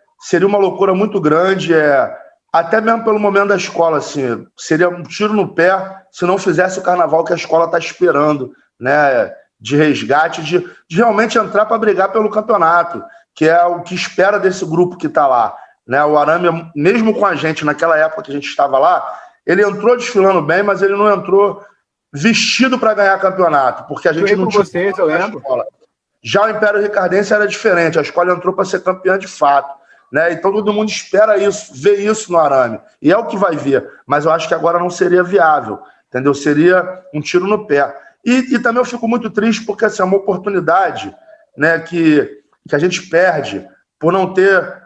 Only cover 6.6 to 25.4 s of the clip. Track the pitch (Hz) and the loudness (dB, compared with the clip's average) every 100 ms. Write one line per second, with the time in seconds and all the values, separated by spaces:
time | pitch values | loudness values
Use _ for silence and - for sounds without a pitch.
6.6 | 185 185 180 180 160 160 165 170 - 165 | 0 -2 -2 0 2 0 0 -4 0 0
7.6 | 165 170 - - 175 143 151 147 123 - | 0 -2 -4 -2 0 2 0 -2 -6 -14
8.6 | _ _ 123 147 143 123 98 - _ _ | _ _ -2 2 2 2 -2 -6 _ _
9.6 | 110 143 156 120 107 143 165 165 151 180 | -2 2 2 0 0 0 0 -4 -4 -4
10.6 | - - _ 165 233 202 233 233 214 196 | -4 -12 _ -2 0 0 0 -2 -2 -2
11.6 | 214 226 208 180 190 220 214 214 214 208 | -2 0 0 0 0 -2 -2 -2 0 0
12.6 | 165 170 170 107 - - _ - 156 170 | 2 2 0 -6 -14 -20 _ -2 2 4
13.6 | 175 175 170 180 - - 190 208 190 185 | 2 -2 -6 -8 -6 0 0 2 0 -2
14.6 | 156 165 175 - 156 160 139 123 107 - | -2 0 0 -2 -4 0 2 2 0 -4
15.6 | - _ - 135 147 151 147 170 175 165 | -18 _ -4 0 2 2 2 2 0 -2
16.6 | - 147 160 233 220 208 202 156 160 156 | -6 -2 0 2 0 0 0 0 -4 -2
17.6 | 151 147 165 156 160 - - 143 139 - | -4 0 0 2 0 -2 -8 -10 -6 -2
18.6 | 139 131 160 165 - - - _ - 185 | 0 2 2 2 -2 -12 -18 _ -2 0
19.6 | 208 190 220 247 240 196 196 185 147 175 | 0 0 0 0 0 2 4 2 2 0
20.6 | 202 185 196 202 208 196 185 196 202 196 | 0 0 0 2 2 2 2 2 2 -2
21.6 | - _ _ _ _ 143 196 - - - | -14 _ _ _ _ -2 0 2 0 0
22.6 | 262 247 226 202 196 190 190 190 175 147 | 0 2 0 2 2 2 0 2 2 2
23.6 | 131 - - 139 170 156 196 208 185 208 | 0 -2 -10 -4 -2 0 0 0 2 0
24.6 | 190 175 196 190 165 160 202 170 | 0 -2 -2 0 0 0 -4 -6